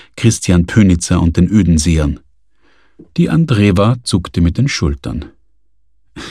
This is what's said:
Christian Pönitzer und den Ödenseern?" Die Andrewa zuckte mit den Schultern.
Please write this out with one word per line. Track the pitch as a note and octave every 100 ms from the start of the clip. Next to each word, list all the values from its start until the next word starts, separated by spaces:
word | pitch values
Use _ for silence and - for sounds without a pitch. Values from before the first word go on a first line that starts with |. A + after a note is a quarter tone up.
| - -
Christian | A#2 A2 - F2 E2+
Pönitzer | A2+ G2 E2+ - F2+
und | F2 E2+
den | F2+
Ödenseern?" | G#2+ F2 D#2+ D#2+ D#2+ D2 C#2 - _ _ _ _ _ _ _ - -
Die | F3
Andrewa | D#3+ D#3+ G#2 G#2 F#2 G#2 B2
zuckte | - G2 - -
mit | E2+ E2+
den | C3+
Schultern. | - D#2 C#2+ A#1+ A1+ - _ _ _ _ _ _ _ _ - -